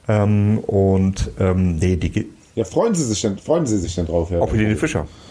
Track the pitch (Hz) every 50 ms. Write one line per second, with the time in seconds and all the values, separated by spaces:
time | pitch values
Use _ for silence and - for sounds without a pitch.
0 | - - 107 107 104 104 104 104 104 104 110 110 - - 101 98 98 95 95 95
1 | 95 95 95 - - - - - 98 92 90 92 92 90 85 80 90 92 92 80
2 | - 85 - 107 - - - - _ _ - 113 110 - - 151 214 233 208 170
3 | 143 113 104 - - 107 95 - - - 156 175 156 117 107 98 85 82 - 90
4 | 82 78 85 85 80 87 90 85 - - - 110 107 107 107 - 165 156 - 85
5 | 76 - - - - -